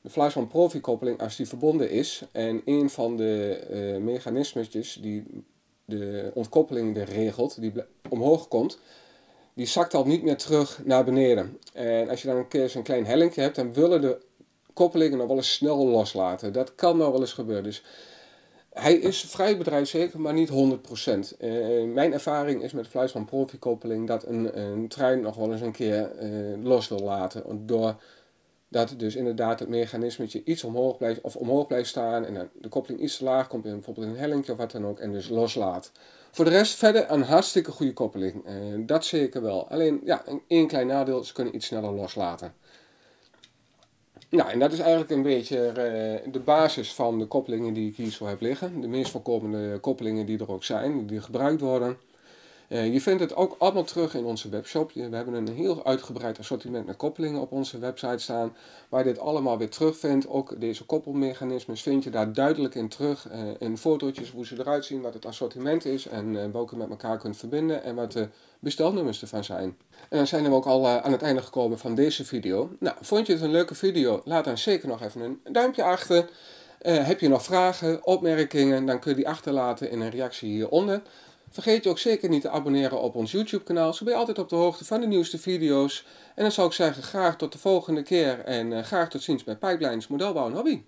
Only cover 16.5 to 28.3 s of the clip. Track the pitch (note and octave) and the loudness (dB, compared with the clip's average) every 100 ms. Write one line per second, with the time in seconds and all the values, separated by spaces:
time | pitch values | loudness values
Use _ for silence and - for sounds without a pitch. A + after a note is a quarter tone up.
16.5 | G#2 C3 - F3+ E3 D#3 C3 B2+ - A2+ | -2 -4 2 2 4 4 2 -2 -6 -4
17.5 | G#2 G2+ G#2 - - - - - - _ | -4 -4 -10 -16 -20 -20 -20 -20 -20 _
18.5 | _ _ - D3 E3+ F#3+ F#3 - - F#3+ | _ _ -2 4 6 4 -2 -6 0 2
19.5 | G3+ F3 D3 C#3+ D#3+ F3 D#3+ D#3 D#3 D#3+ | 2 2 0 0 0 -2 -2 -2 2 2
20.5 | C3+ C3+ B2+ - A2+ - G#2 G2 - A#2 | 4 4 4 -4 -8 0 0 -2 -6 -4
21.5 | A2+ A2+ A#2+ A#2 A#2+ D#3+ C#3+ - D3 C#3+ | -2 2 2 2 2 2 2 -2 -2 0
22.5 | C3+ - C#3 A2+ C3 C3 A#2+ G#2+ C3+ C3+ | -2 -4 -8 -6 -2 -2 -2 -4 -2 -2
23.5 | C3+ - A2+ A#2 A2 A2+ A#2 - A#2 A2+ | -4 -4 -4 -2 -4 -2 -4 -2 -2 -2
24.5 | - G#2 G#2 A2+ - C3 C3 G#2+ G#2+ A2 | -2 -6 -4 -6 0 2 4 0 -2 -2
25.5 | A2 A#2 A2 A2+ G#2 G#2 - G#2+ G#2+ G#2 | -2 -4 -2 0 0 -2 -6 -8 -6 -6
26.5 | G2+ A#2+ B2 G#2+ G2+ G2+ G2 F#2+ A2 - | -6 2 2 2 -4 -2 -2 -4 -6 -10
27.5 | G#2+ G#2+ A2+ A2+ A2 - - _ | -10 -2 2 2 -2 -12 -20 _